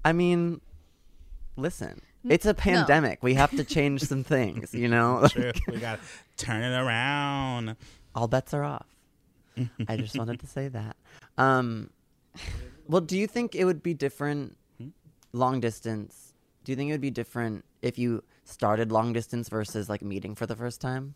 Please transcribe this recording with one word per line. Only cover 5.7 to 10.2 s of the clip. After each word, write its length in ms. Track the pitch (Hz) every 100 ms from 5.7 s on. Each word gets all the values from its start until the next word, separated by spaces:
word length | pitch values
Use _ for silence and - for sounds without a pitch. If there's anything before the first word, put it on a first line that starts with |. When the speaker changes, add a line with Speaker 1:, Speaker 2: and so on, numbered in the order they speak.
| 117
Speaker 3:
gotta 220 | 117 110 - - _ -
turn 240 | - 110
it 120 | 123 127
around. 1000 | 131 113 131 143 143 139 135 123 110 113 - - - -
Speaker 1:
all 120 | 113
bets 260 | 131 -
are 100 | 147
off. 240 | 147 139 - _ _ _ _ _ _ - 120 - 110
I 80 | 110
just 200 | 110
wanted 220 | 135